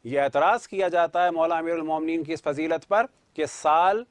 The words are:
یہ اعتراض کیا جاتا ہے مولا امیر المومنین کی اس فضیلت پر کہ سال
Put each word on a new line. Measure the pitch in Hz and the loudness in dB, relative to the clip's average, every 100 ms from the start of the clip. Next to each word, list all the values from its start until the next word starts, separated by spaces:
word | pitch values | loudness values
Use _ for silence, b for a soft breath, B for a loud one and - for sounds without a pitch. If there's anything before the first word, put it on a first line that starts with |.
یہ | 117 139 | -2 0
اعتراض | 139 143 170 233 - | 0 2 2 2 -2
کیا | 190 185 | -2 0
جاتا | 170 165 175 | 2 0 2
ہے | 180 | 0
مولا | 170 165 165 | 2 0 0
امیر | 165 | -2
المومنین | 170 156 156 160 165 | -4 -2 -4 -2 -4
کی | 151 | -6
اس | 160 | -6
فضیلت | 156 143 160 160 - | -4 -4 -2 -4 0
پر | 202 233 _ _ | 0 0 _ _
کہ | - 151 | -6 -6
سال | - 156 156 185 214 247 | -2 2 4 4 0 -6